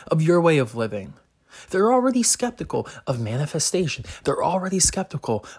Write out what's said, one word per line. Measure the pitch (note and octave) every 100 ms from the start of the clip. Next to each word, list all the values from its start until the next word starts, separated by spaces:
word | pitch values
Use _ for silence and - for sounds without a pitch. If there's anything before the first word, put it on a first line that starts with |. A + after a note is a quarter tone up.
| -
of | D#3+
your | D#3+ F3
way | E3+ D3+
of | A#2
living. | A#2 A2 G#2 F#2+ - _ _ _ - -
They're | F#3 A3
already | B3+ B3+ B3
skeptical | A3+ - A#3+ A#3+ - B2 - - -
of | B2
manifestation. | G#2+ B2 D3+ D#3+ - F#3 E3 - - -
They're | D3 -
already | C#3+ F#3 F#3 F#3
skeptical | - F#3+ F#3 D3+ - G#2+ -